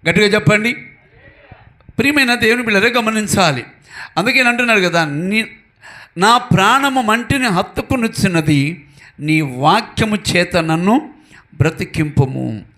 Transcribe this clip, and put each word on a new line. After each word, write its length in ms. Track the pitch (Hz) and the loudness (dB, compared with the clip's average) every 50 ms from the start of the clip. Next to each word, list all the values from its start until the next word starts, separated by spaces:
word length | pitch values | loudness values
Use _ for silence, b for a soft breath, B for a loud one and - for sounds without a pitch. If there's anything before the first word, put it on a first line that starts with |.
| _ 160 | _ 0
గట్టిగా 180 | 165 185 214 208 | 2 2 2 2
చెప్పండి. 460 | 196 214 - - 208 208 214 233 247 - - - - _ _ b b b b b b b b b b b b b b b _ - - - | 2 2 2 2 2 2 0 -2 -6 -6 -12 -20 -20 _ _ b b b b b b b b b b b b b b b _ -20 -6 -2
ప్రియమైన 360 | 226 277 294 285 269 240 240 | -2 0 2 0 0 0 0
దేవుని 280 | 233 220 220 233 247 254 | 0 2 2 2 0 0
బిడ్డలారా, 380 | 226 214 196 196 233 240 247 | 0 0 2 2 2 0 0
గమనించాలి. 640 | 233 214 220 220 214 196 - 196 190 165 143 123 113 - - _ B B B B B B B - | -2 0 -2 -2 -4 -2 0 2 2 2 0 -2 -6 -12 -18 _ B B B B B B B -2
అందుకే 200 | 170 233 254 262 | -2 0 2 2
నేను 120 | 254 240 | 2 2
అంటున్నాడు 300 | 240 240 247 240 226 208 | 2 0 0 2 2 2
కదా, 260 | 185 175 165 170 165 | 2 2 2 0 0
నీ, 400 | 151 143 147 170 185 202 220 220 - - - _ _ _ _ B B B B B B B 165 | 0 -2 -4 -4 -2 -2 -2 -2 -4 -10 -20 _ _ _ _ B B B B B B B 0
నా 200 | 180 214 233 247 | 2 4 4 2
ప్రాణము 640 | 247 - - 185 190 208 240 269 277 277 262 262 | 2 2 2 2 4 4 4 2 2 0 0 0
మంటిని 460 | 247 214 214 226 240 - 262 277 254 240 | 0 0 0 0 0 -2 -2 -2 0 0
హత్తుకొనుచున్నది, 1400 | 185 175 208 - - - 262 - 277 254 226 226 - - - 196 175 165 156 147 156 143 135 147 170 - - B B B B B B B | 0 0 -2 -4 -6 -10 -6 -4 -2 -2 -2 -4 -4 0 -2 0 0 0 0 2 2 2 2 0 -4 -8 -14 B B B B B B B
నీ 220 | 139 151 156 156 | -4 0 0 0
వాక్యము 760 | 156 139 123 123 135 147 175 220 226 - - - 220 220 208 | 0 -2 -6 0 2 2 2 2 0 -4 -4 -4 -2 -2 -2
చేత 420 | 208 - - - 180 175 175 - 180 | -4 -4 -2 -2 0 -2 0 -2 -2
నన్ను 520 | 160 160 160 165 175 190 220 277 - - - B B B B B B B - | 0 0 -2 0 2 2 2 2 0 -4 -18 B B B B B B B -2
బ్రతికింపుము. 1040 | - 127 156 - - - - - - 160 151 139 131 131 131 131 131 131 123 113 104 - - _ | 0 0 0 0 -4 -12 -10 -4 -4 -4 -2 0 0 0 0 -2 -6 -6 -6 -8 -10 -12 -16 _